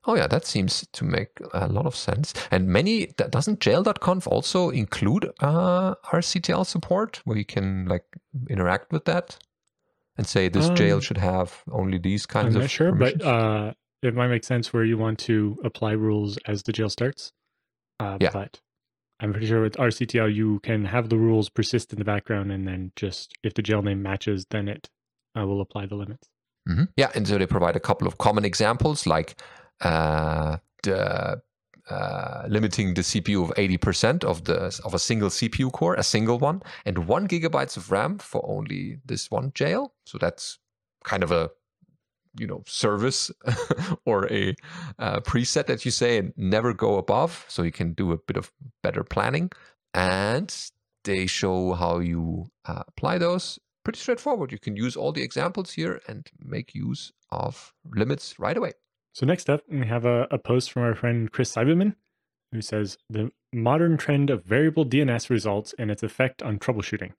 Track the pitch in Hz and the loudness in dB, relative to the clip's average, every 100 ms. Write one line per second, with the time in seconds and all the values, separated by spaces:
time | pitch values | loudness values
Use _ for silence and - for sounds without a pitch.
0 | - - - 107 - 110 95 - - - | 2 2 4 2 2 0 0 -2 -6 -4
1 | 98 87 98 - - 92 95 104 151 - | 0 0 -2 -12 -8 -2 0 0 -2 -4
2 | - 107 156 - - 92 92 92 185 226 | -2 -2 -2 -4 0 2 4 4 4 2
3 | - - - 117 175 214 101 135 208 - | -2 -4 0 2 0 2 4 4 2 0
4 | - 185 - 120 - 185 175 131 104 - | 0 0 2 0 2 2 2 0 -2 0
5 | 98 170 - - 143 165 180 180 190 - | 2 2 0 0 2 2 2 2 0 -4
6 | - 170 - 185 - 175 185 175 - 185 | -2 0 0 -2 0 0 0 -2 0 0
7 | 220 - - 107 101 - 95 95 92 90 | 0 -6 -2 -2 -2 -2 0 -2 0 -2
8 | _ - _ 139 123 98 87 92 - 156 | _ -20 _ -10 -4 0 2 2 0 -2
9 | - 170 - - - _ _ _ _ _ | 0 -2 -4 -20 -20 _ _ _ _ _
10 | _ - 101 98 92 95 165 175 170 82 | _ -6 0 2 4 4 4 6 4 4
11 | - 98 104 92 87 - - - 95 92 | 2 2 2 0 -2 -6 -8 -4 -2 0
12 | 87 101 - 101 120 113 135 - 165 170 | 0 -2 0 2 4 4 2 2 2 6
13 | 131 160 165 117 110 107 107 - _ _ | 4 4 2 2 2 0 -2 -8 _ _
14 | 127 117 123 120 - 123 113 117 113 113 | -2 2 2 0 0 -2 0 2 2 2
15 | 110 110 - 110 104 110 110 - 110 110 | 0 -2 2 2 2 -2 -6 -2 -2 2
16 | 107 104 104 101 - 104 - 110 110 - | 2 2 -2 -6 -6 -4 -2 -2 -2 0
17 | 123 - - _ _ _ _ _ _ _ | -2 -4 -18 _ _ _ _ _ _ _
18 | 101 98 92 98 - - _ _ _ _ | -8 0 0 0 -8 -14 _ _ _ _
19 | _ _ 107 104 110 113 110 - 123 - | _ _ -4 -2 2 2 2 2 0 0
20 | 120 117 110 107 110 101 - 110 101 120 | 0 2 2 2 2 0 0 -2 2 0
21 | 113 113 113 110 101 - 107 120 - 104 | 2 4 6 4 2 -2 0 0 -2 -4
22 | 104 104 - 104 98 98 95 92 92 - | -2 -2 -2 -4 -2 -4 -4 -6 -8 -6
23 | 101 - - - 107 - 101 107 101 98 | -6 -6 -14 -6 -4 -2 2 2 2 0
24 | 98 95 - 98 92 107 101 104 - _ | -2 -2 0 -2 -2 -4 -4 -8 -14 _
25 | _ _ _ 110 98 101 95 104 98 101 | _ _ _ -4 -2 -2 -4 -8 -6 -8
26 | 110 117 _ _ _ _ - 85 180 - | -8 -12 _ _ _ _ -2 2 2 2
27 | - - 101 104 92 98 85 82 - - | 2 2 0 2 2 4 2 2 0 0
28 | 92 - 107 107 98 - 110 123 156 151 | 0 4 4 4 2 2 2 4 2 2
29 | - 80 - - - - - _ 90 80 | 2 2 0 -10 -20 -20 -20 _ 2 4
30 | 78 78 78 78 78 78 _ _ 101 95 | 2 2 0 0 0 -4 _ _ -2 0
31 | 101 95 98 95 _ _ _ _ - 95 | 0 -2 -4 -6 _ _ _ _ -10 -6
32 | 98 95 - - - 107 107 104 95 90 | -4 -6 -8 -8 -2 0 2 0 0 0
33 | - 107 90 101 85 - 98 90 - 90 | 0 0 0 0 2 2 2 2 2 2
34 | 113 170 - 82 - 82 92 - 104 98 | 2 2 0 -2 0 -2 -2 -6 -4 -4
35 | - 113 101 - 113 - 131 - 165 175 | 0 0 0 0 -2 -2 -4 0 0 0
36 | 107 107 110 120 139 185 - - 107 92 | 0 2 2 2 0 -2 -10 -10 -4 -4
37 | 85 139 196 170 160 143 127 - 85 98 | 0 0 0 -2 0 -2 -2 -8 -2 0
38 | 135 202 - - - 101 101 95 98 - | 0 -4 -6 -6 -4 -6 -6 -8 -8 -12
39 | 131 104 - 110 131 - 139 196 285 _ | -8 -8 -4 -4 -4 -2 0 0 -4 _
40 | - - 87 - - - _ _ _ _ | -18 -2 -2 -2 -14 -14 _ _ _ _
41 | - 101 85 85 80 _ _ _ _ _ | -4 -2 2 2 0 _ _ _ _ _
42 | _ _ _ - 101 95 - - 113 104 | _ _ _ -10 -8 -8 -10 -2 0 2
43 | 123 131 - - - 117 - - 190 165 | 0 0 -4 -6 -4 -4 -2 -4 -2 -4
44 | - 104 98 107 98 - - 170 165 - | 0 0 0 0 -2 -4 -12 -14 -14 -6
45 | 113 101 - 120 123 156 143 120 127 - | -4 -4 0 0 0 0 0 -2 -2 0
46 | 120 117 92 - 95 107 120 104 110 101 | 2 2 0 -4 0 2 2 2 2 2
47 | - 110 165 170 - - 87 - 85 80 | 2 2 2 -4 -10 -2 -2 -2 -4 -2
48 | 95 82 - 95 - _ 123 _ 98 95 | -2 -2 -2 -6 -6 _ -20 _ -4 -2
49 | 101 - 110 143 180 - - _ _ 95 | -2 0 0 0 -4 -8 -20 _ _ 0
50 | 92 95 101 127 208 - - _ _ _ | 2 2 0 -2 -4 -10 -14 _ _ _
51 | - 95 92 - 98 92 92 87 87 85 | -4 -2 -2 0 0 0 0 0 0 0
52 | 87 85 82 87 90 _ - 85 - - | 0 -2 -2 -4 -10 _ -10 -10 -10 -6
53 | - 180 170 180 - - _ _ - - | -2 0 0 -2 -6 -14 _ _ -10 -8
54 | - 240 294 240 135 117 - 101 123 - | -4 -4 -2 -4 -4 -6 -8 -4 -4 -2
55 | 143 156 123 131 143 190 180 - 165 180 | -4 -4 -6 -4 -4 -4 -8 -6 -6 -6
56 | - - - _ - - - - 98 - | -10 -16 -16 _ -10 -10 -8 -8 -6 -8
57 | - _ _ - - - - _ - 110 | -10 _ _ -6 -6 -6 -20 _ -8 -2
58 | 113 139 - - 101 175 - - _ _ | -2 -2 -8 -6 -4 -2 -4 -8 _ _
59 | _ - 135 175 - 147 _ 147 117 117 | _ -2 0 2 0 0 _ -4 0 0
60 | 120 120 127 131 - 123 - 127 120 110 | 2 2 2 -2 2 0 0 -2 0 0
61 | 120 117 113 - 123 - 127 170 208 - | 0 0 -2 -2 -2 2 4 4 2 0
62 | _ _ _ _ _ 113 107 107 101 - | _ _ _ _ _ -8 -4 -2 -2 -8
63 | _ 110 117 _ _ 123 113 151 170 156 | _ -4 -4 _ _ 0 2 4 4 4
64 | - 143 143 117 87 120 156 156 139 131 | 2 2 4 2 2 4 4 2 2 4
65 | 139 117 - 117 107 101 - - 110 104 | 4 0 2 0 2 -2 -4 -6 -4 -2
66 | 110 - 131 - - 101 - 110 - 107 | -6 0 0 0 -6 -2 -2 -2 -4 -6
67 | 92 | -8